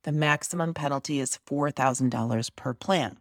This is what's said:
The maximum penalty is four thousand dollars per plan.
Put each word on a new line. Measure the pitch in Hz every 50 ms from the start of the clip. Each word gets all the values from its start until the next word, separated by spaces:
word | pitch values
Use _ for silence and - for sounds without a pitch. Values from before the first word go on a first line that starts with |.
| -
The | 160
maximum | 147 151 151 151 147 147 - - - 175 165 165 165
penalty | - 151 143 139 139 - - 151 139
is | 131 123 - - _
four | - 143 143 143 147
thousand | - - 131 135 123 - 131 123
dollars | 123 120 113 120 123 113 113 -
per | _ - - 131 120
plan. | _ - - 190 170 131 101 - -